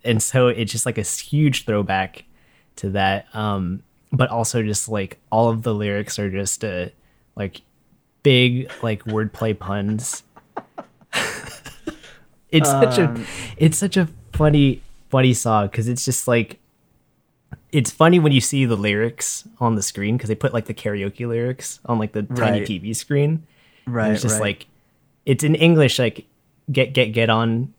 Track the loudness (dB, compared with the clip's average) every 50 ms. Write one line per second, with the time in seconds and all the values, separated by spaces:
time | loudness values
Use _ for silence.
0 | _ 2 0 0 0 0 2 4 4 4 2 0 -4 -4 -4 -4 -4 -4 -4 -4
1 | -6 -6 -6 -8 -6 -2 0 2 2 2 2 0 -4 -2 -2 -2 0 0 0 -2
2 | -2 -4 -8 -18 -20 _ -20 _ _ _ _ _ _ _ _ -8 -8 -4 -2 0
3 | 0 0 0 -2 -6 _ -8 -4 -4 -2 -2 -2 -2 -4 -6 -8 -10 _ _ _
4 | _ _ 0 0 0 0 0 -2 -4 -2 -2 -2 -2 -2 -2 -4 -4 -4 -6 -6
5 | -6 -6 -10 _ _ _ 2 2 4 4 2 0 -2 -4 -2 -2 -2 -2 -2 -4
6 | -6 -6 -6 -4 -4 -4 -4 -4 -4 -4 -6 -6 -6 -6 -6 -6 -6 -8 _ _
7 | _ _ _ _ _ _ _ -8 -8 -8 _ -12 _ _ _ _ _ _ _ _
8 | _ _ _ _ _ 4 6 6 4 4 2 0 -4 -8 -10 -6 -4 -4 -4 -4
9 | -6 -4 -2 -2 -2 -4 -4 -4 -2 -2 -2 -4 -4 -6 -4 -2 -2 -2 -4 -4
10 | -4 -8 -10 -10 _ _ _ -20 _ _ _ -16 -16 _ _ -20 -20 _ _ _
11 | _ _ -8 -6 -6 -6 -8 -10 -12 -14 -16 -18 -18 -20 -20 -14 -14 -14 -14 -14
12 | -20 -20 -20 -20 -20 _ _ _ _ _ 2 4 4 4 4 4 4 4 4 2
13 | 2 0 0 -4 -8 -10 -12 -14 -14 -14 -2 2 2 2 4 2 -4 0 0 0
14 | 0 0 -4 -14 -20 -10 -2 2 2 4 6 6 4 4 2 -2 -8 -20 -20 -20
15 | -10 -2 2 4 4 4 2 2 0 2 2 2 2 0 -2 -4 -2 -2 -4 -4
16 | -2 -4 -4 -2 0 0 0 0 0 -2 -8 _ _ _ _ _ _ _ _ _
17 | _ _ _ _ _ _ _ _ _ _ -20 -20 _ _ 0 0 0 0 2 4
18 | 6 6 6 6 6 6 4 4 2 2 0 0 2 2 2 0 0 0 0 0
19 | 0 -2 -4 -6 -8 -8 -8 -10 -12 -18 _ _ 0 0 0 0 -2 -4 -6 -4
20 | -4 -2 -2 -2 -2 -4 -4 -2 -2 -2 -2 -2 -4 -6 -10 -6 -6 -6 -4 -4
21 | -6 -6 -6 -8 -8 -4 -4 -4 -2 -4 -6 -6 -10 -14 -14 -12 _ -4 -2 -2
22 | -2 -2 -4 -6 -6 -4 -2 0 0 2 0 0 -2 -4 -6 -6 -6 -8 -8 -8
23 | -6 _ 0 2 2 2 0 -2 -6 _ _ _ _ _ _ _ _ -6 -2 0
24 | 0 0 0 0 0 0 0 0 0 -2 -4 -6 -10 _ _ _ _ _ _ _
25 | _ _ _ _ _ 0 0 2 2 2 2 6 6 6 6 6 6 4 4 2
26 | 0 0 -2 -6 -20 _ _ _ _ _ _ _ _ -4 0 0 0 2 2 0
27 | 0 2 2 0 2 4 2 2 2 2 0 0 -2 -6 -10